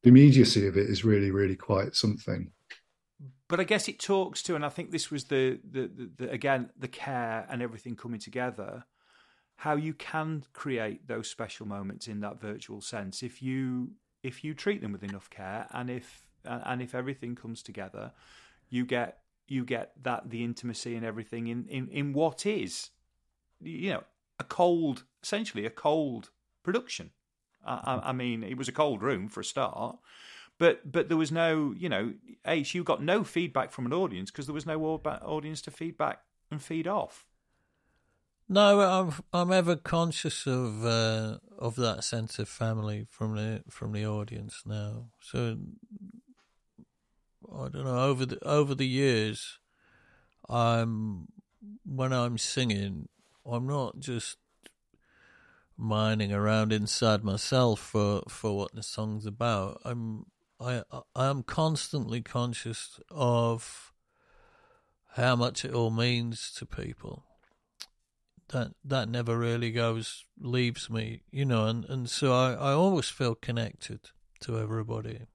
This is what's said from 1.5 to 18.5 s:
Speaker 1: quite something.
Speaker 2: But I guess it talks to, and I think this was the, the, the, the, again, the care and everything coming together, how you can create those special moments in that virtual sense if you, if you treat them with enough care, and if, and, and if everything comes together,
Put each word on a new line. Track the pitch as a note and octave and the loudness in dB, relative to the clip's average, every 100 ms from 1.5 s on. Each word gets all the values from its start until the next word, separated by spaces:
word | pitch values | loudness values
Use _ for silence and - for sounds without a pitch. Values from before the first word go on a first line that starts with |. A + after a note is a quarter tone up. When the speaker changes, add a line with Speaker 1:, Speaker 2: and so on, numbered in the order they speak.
| F#2 | 0
Speaker 1:
quite | - G2 G2+ - | 0 0 2 0
something. | G#2+ G#2 - F#2+ F#2 _ _ - _ _ _ _ C#3 - _ | 0 0 -4 -6 -6 _ _ -20 _ _ _ _ -20 -20 _
Speaker 2:
But | E3+ | 0
I | |
guess | F3+ G#3+ - | 2 2 0
it | - | -6
talks | - G3 F#3 - | 0 2 2 -4
to, | - | -2
and | E3 | -2
I | D3 | -2
think | D#3 E3+ | -6 -6
this | E3 - | -6 -4
was | D3 | -6
the, | - C3+ C3 B2+ - | 0 2 2 0 -6
the, | C3 A#2 B2 | -6 -6 -6
the, | A#2 E2 | -14 -10
the, | B2 | -8
again, | C3 C#3 C3+ B2 - | -4 0 0 -2 -10
the | C3 | -12
care | - - B2+ A#2 A2+ - | -8 -6 -4 -4 -6 -6
and | B2+ | -6
everything | A#2+ A2+ B2 A2+ | -6 -8 -12 -10
coming | B2 A2+ | -8 -10
together, | G#2 B2 B2+ A2+ G2 G#2+ - _ _ _ _ _ _ _ | -8 -6 -6 -6 -10 -12 -16 _ _ _ _ _ _ _
how | D#3 | -2
you | D3 D#3 | 0 -2
can | D3+ - D#3+ D#3 D#3 C3+ | -6 -6 -4 -4 -6 -8
create | - D3 B2 A2 G#2 - | -10 -4 -2 -2 -6 -8
those | A2+ A2 | -8 -6
special | - A2 - G#2+ | -8 -10 -8 -8
moments | G2+ G2 F#2 - | -8 -8 -10 -10
in | G#2 | -8
that | G#2 - | -8 -8
virtual | G#2+ G#2 - G#2+ | -10 -10 -12 -12
sense | - A2+ G2 - | -10 -8 -8 -8
if | A#2+ - | -10 -8
you, | C3 C3 C3 B2+ B2 - _ _ | -4 -2 -2 -4 -6 -10 _ _
if | C3+ B2+ | -12 -10
you | D3+ | -10
treat | D3+ - G#3 | -4 -2 -2
them | G#2+ | -4
with | G2+ | -8
enough | G2 G2 - | -8 -10 -14
care, | - F#2+ G#2+ - | -12 -10 -8 -8
and | - B2 | -8 -6
if, | B2 - - _ _ | -8 -10 -20 _ _
and, | - A#2+ | -10 -8
and | - B2 | -6 -6
if | B2 | -6
everything | B2+ B2+ C3+ A#2+ | -6 -6 -8 -10
comes | A#2+ A#2 A2+ | -10 -10 -12
together, | - G2+ G2 G2+ A2 _ - - - | -14 -12 -12 -12 -14 _ -20 -20 -20